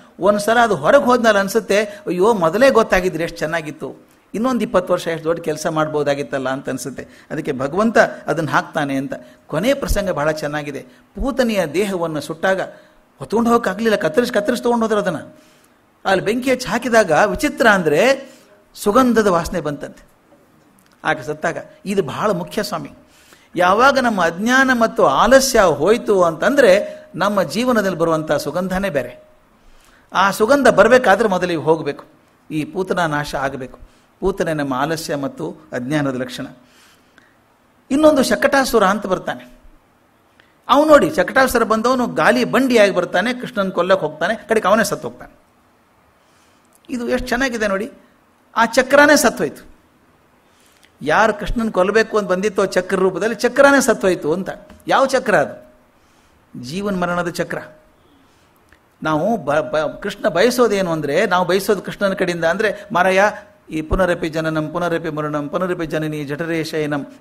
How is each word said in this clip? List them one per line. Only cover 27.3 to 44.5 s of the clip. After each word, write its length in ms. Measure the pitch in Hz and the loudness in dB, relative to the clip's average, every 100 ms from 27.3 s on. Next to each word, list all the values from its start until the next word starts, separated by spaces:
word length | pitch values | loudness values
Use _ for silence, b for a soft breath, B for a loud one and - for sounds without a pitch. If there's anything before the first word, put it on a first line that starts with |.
| 202 | 0
ಜೀವನದಲ್ಲಿ 560 | 160 202 254 233 190 160 | -2 -2 0 0 0 0
ಬರುವಂಥ 340 | 165 156 156 | 0 0 0
ಸುಗಂಧನೇ 580 | 147 143 165 185 185 196 | -2 -2 -4 -4 -4 -2
ಬೇರೆ. 360 | 143 120 - - _ _ _ b b b b b | -4 -6 -10 -20 _ _ _ b b b b b
ಆ 180 | 175 196 | 0 0
ಸುಗಂಧ 380 | 190 214 285 247 | 2 2 4 6
ಬರಬೇಕಾದ್ರೆ 600 | 165 214 254 208 202 226 | 6 6 6 4 2 2
ಮೊದಲಿಗೆ 320 | 185 175 165 | 0 -2 0
ಹೋಗಬೇಕು, 440 | 139 160 143 143 - _ _ _ - | 0 0 -2 -8 -14 _ _ _ -10
ಈ 140 | 156 | -8
ಪೂತನ 420 | 147 - 185 180 165 | -6 -6 -4 -2 -2
ನಾಶ 280 | 147 147 | -2 -4
ಆಗಬೇಕು. 440 | 151 135 135 127 - b b b _ | -4 -6 -6 -12 -16 b b b _
ಪೂತನೆ 340 | 185 196 170 | -4 -2 -2
ನಮ್ಮ 200 | 151 143 | -4 -4
ಆಲಸ್ಯ 420 | 127 147 160 - 147 | -4 -4 -4 -6 -6
ಮತ್ತು 400 | 139 - 160 190 - | -6 -8 -10 -12 -10
ಅಜ್ಞಾನದ 440 | 127 123 151 139 123 | -8 -4 -2 -2 -4
ಲಕ್ಷಣ. 300 | 127 - 135 - b b b b b b b b _ _ _ _ - | -8 -10 -14 -18 b b b b b b b b _ _ _ _ -4
ಇನ್ನೊಂದು 320 | 277 311 277 | 2 4 4
ಶಕಟಾಸುರ 640 | 247 208 277 277 262 226 | 2 0 2 2 2 2
ಅಂತ 220 | 190 208 202 | 2 0 -2
ಬರ್ತಾನೆ. 540 | 175 151 147 - - - - _ _ _ _ _ b b _ - | -4 -6 -12 -14 -20 -20 -20 _ _ _ _ _ b b _ 0
ಅವನು 220 | 254 311 | 2 6
ನೋಡಿ, 240 | 285 - | 6 4
ಶಕಟಾಸುರ 480 | - 180 240 254 240 | 0 0 0 2 2
ಬಂದವನು 440 | 220 220 240 254 233 | 0 0 0 0 -2
ಗಾಲಿ 380 | 160 165 240 | 0 0 0
ಬಂಡಿಯಾಗಿ 500 | 220 202 269 233 202 | 0 0 2 4 4
ಬರ್ತಾನೆ, 400 | 180 175 180 220 | 2 -2 -2 -2
ಕೃಷ್ಣನ್ 380 | 247 - 208 190 | -4 -8 -6 -4
ಕೊಲ್ಲಕ್ಕೆ 340 | 180 175 190 156 | -2 0 0 0
ಹೋಗ್ತಾನೆ, 280 | - 175 | -4 -6
ಕಡೆಗೆ 340 | 226 - | -4 -2